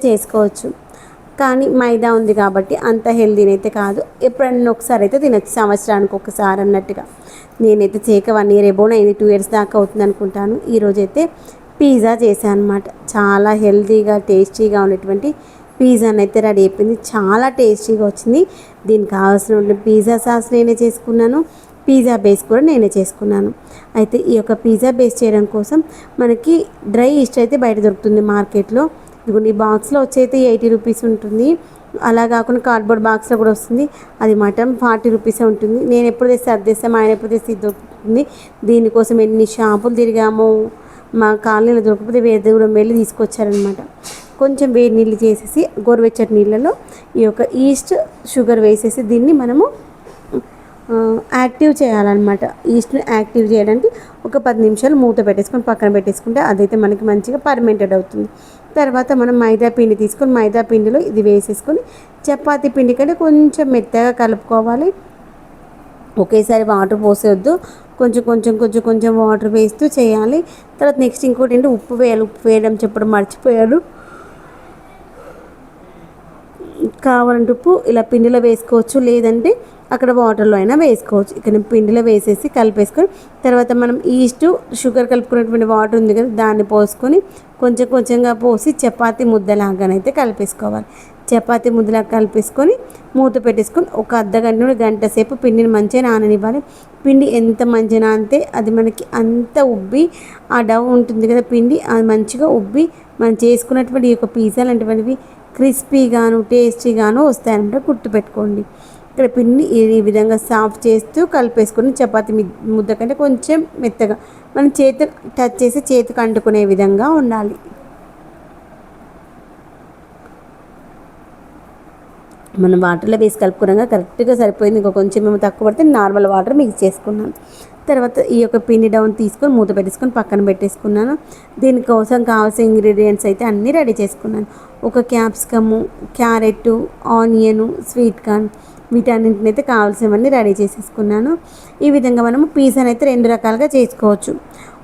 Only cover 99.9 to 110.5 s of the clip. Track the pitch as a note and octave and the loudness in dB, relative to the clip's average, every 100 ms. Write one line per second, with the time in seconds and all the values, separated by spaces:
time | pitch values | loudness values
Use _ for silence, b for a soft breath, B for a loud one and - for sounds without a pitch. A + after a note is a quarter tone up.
99.9 | C4 E4+ B B B - A#3+ A3 A3+ B3 | 0 0 B B B -4 -2 0 0 2
100.9 | B3 A#3+ A3 A3 A#3+ A#3+ A#3+ A#3+ D#4 - | 2 0 -2 0 0 0 0 2 0 -2
101.9 | A3+ A3 G#3+ G#3+ B3 D#4 A#3+ G3 C4 E4 | 0 2 0 -2 -2 0 0 -2 -2 -2
102.9 | B B - A3+ A3 A#3 A#3+ A#3+ C4 B3 | B B -4 -2 2 2 0 0 -4 -2
103.9 | B3+ A#3+ A#3 A3+ A#3 G#3+ B3+ B3+ A#3 A3 | 0 0 0 -2 -2 -2 0 0 -2 -2
104.9 | A3+ A3+ C4 B B B - C4+ B3+ - | -4 -4 -6 B B B -2 0 0 0
105.9 | C#4 B3 A#3 A3+ A3+ G#3 A#3+ A#3+ A#3 B3 | 0 2 2 2 0 2 2 2 0 -2
106.9 | A3 G#3+ A#3+ D4+ - A#3 G#3 G#3 C4+ C#4+ | 0 0 2 2 0 -2 -2 -2 -4 -4
107.9 | A#3+ A3 G#3+ G3+ G#3 G#3 G3+ - B B | -4 -4 -4 -4 -6 -4 -6 -8 B B
108.9 | B B - B3 B3 A#3 C4 - A3+ A3 | B B -2 -2 0 2 2 2 2 2
109.9 | A3 G#3 G#3+ A3 A3 - | 2 2 2 2 0 -2